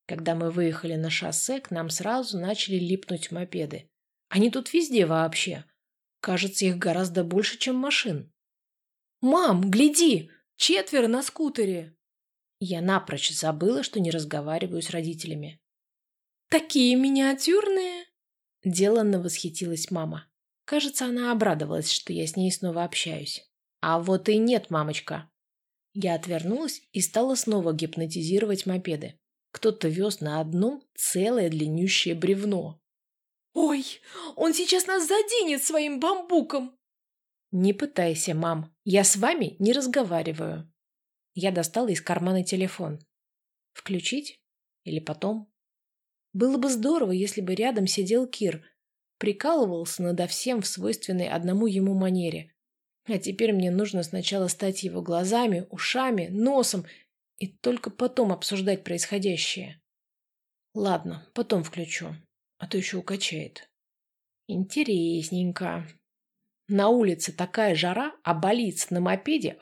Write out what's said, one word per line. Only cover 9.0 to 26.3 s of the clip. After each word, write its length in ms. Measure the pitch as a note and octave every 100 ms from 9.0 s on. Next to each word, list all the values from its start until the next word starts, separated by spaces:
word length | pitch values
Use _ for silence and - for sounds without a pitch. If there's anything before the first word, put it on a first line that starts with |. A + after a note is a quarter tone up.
| _ _
«Мам, 480 | B3+ E4 E4 F3+ F#3+
гляди! 640 | G3+ D4 D4+ E4+ F#3+ D#3+ _ _ -
Четверо 520 | - F#4+ F#4+ C#4+ A#3
на 140 | B3
скутере!» 760 | C#4+ - D4+ C#4+ G3 F3+ D#3+ D#3+ _ _ _ _ _ -
Я 220 | F3+ E3+
напрочь 480 | F3+ F#3+ - C#3+ -
забыла, 540 | - D#3 D3+ F3+ C4
что 160 | B3 A3
не 100 | E3+
разговариваю 720 | D#3+ D3+ D#3 D3 D#3+ F#3+ F3
с 80 | D#3+
родителями. 720 | E3+ E3 E3 D#3+ D3+ D3+ D#3 _ _ _ _ _ _ _ _ _
«Такие 460 | D#4+ D#4+ C#4+ B3 B3+
миниатюрные!» 1080 | C4+ C4+ C4+ C4+ D#4 G4 G#4 F#4+ F#4 F4 F4 _ _ _ _ _
Деланно 580 | F#3 F3 G3+ A3+ G#3 F#3+
восхитилась 720 | F3 - F3 E3 F3 D#3+ -
мама. 360 | F3 D#3+ D#3 - _ _ _ -
Кажется, 400 | D4 D4 - B3+
она 260 | A#3+ A#3+
обрадовалась, 600 | A#3 G#3+ D#3 D3+ D#3+ D#3
что 200 | - -
я 140 | E3+ D#3+
с 100 | F#3
ней 160 | F#3
снова 320 | F#3 F3+ E3
общаюсь. 640 | F3 - E3 D#3 D3 - - _ _ _
А 180 | D#3+ E3
вот 280 | F3 F#3 F#3+
и 100 | G#3+
нет, 320 | A#3 A#3 -
мамочка. 600 | D#3+ D3+ D3+ - D3+ - _ _ _ _ _ _
Я 220 | G3+ F#3 E3
отвернулась 680 | F3